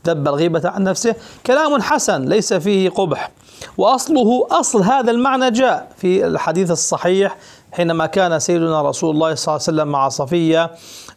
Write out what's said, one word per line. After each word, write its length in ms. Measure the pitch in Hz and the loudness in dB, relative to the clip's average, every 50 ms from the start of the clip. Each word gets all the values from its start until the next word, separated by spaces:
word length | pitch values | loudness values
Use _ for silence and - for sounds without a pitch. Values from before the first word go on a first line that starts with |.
| - | -2
ذب 200 | 165 165 151 139 | -2 -2 0 0
الغيبة 420 | 147 143 143 165 170 165 165 143 175 | 0 0 0 0 0 0 0 -2 -2
عن 140 | - 196 196 | -2 -2 -2
نفسه". 320 | 190 185 - - 233 220 - - - - - - | -2 -2 -2 -2 -2 -4 -4 -8 -20 -20 -6 -2
كلام 360 | - 254 294 320 294 294 262 | 0 2 2 2 2 0 0
حسن 440 | 196 - 302 262 - - 185 143 131 | 0 0 0 0 0 0 -2 0 0
ليس 280 | 131 175 214 185 - 196 | 0 0 0 0 0 -2
فيه 360 | 180 151 202 202 190 185 180 | -2 0 0 2 2 2 0
قبح، 420 | 180 - 196 165 - - - - - _ - - - - - - - | 0 0 0 0 -2 -4 -6 -10 -14 _ -20 -20 -20 -20 -20 -10 -4
وأصله، 680 | - 190 214 262 247 - - 320 262 233 214 247 247 - - | 0 2 2 2 2 0 0 2 2 4 4 2 2 0 0
أصل 300 | - 339 277 - - 214 | 0 0 0 0 2 2
هذا 300 | 180 202 269 269 247 233 | 2 2 2 2 2 2
المعنى 400 | 233 240 254 269 262 262 262 254 | 0 2 2 0 2 2 0 0
جاء 400 | 214 240 262 247 - - - - - | 2 2 2 2 2 -2 -4 -10 -10
في 300 | - - 180 185 190 180 | -4 0 0 2 2 2
الحديث 440 | 170 160 151 - 160 160 175 190 170 | 0 -2 -2 -2 -2 0 0 0 0
الصحيح 640 | 170 - - - 170 143 - 175 185 190 196 196 - - - - - - _ _ | 0 -2 -2 -2 -2 -2 0 0 2 2 0 0 -2 -8 -18 -20 -20 -20 _ _
حينما 340 | - - 175 170 165 165 160 | -4 -2 -2 0 0 0 -2
كان 340 | 156 - 190 185 175 165 151 | 0 0 0 0 2 0 0
سيدنا 420 | - - 175 170 165 160 160 156 | 0 0 0 0 0 0 0 0
رسول 340 | 147 143 131 - 170 160 151 | 0 -2 -2 -2 -2 -2 0
الله 200 | 151 160 160 156 | 0 0 0 -2
صلى 80 | - - | -2 -4
الله 220 | 165 151 143 - | -4 -4 -2 -2
عليه 120 | 175 160 156 | -2 0 0
وسلم 80 | 151 | 0
مع 220 | 147 143 139 135 135 | 0 0 0 0 0
صفية 600 | 127 - 143 131 170 170 165 160 160 160 165 165 165 - - - - - - - - | -2 -4 -4 -2 0 0 2 2 2 2 0 -2 -6 -12 -20 -20 -20 -20 -20 -20 -10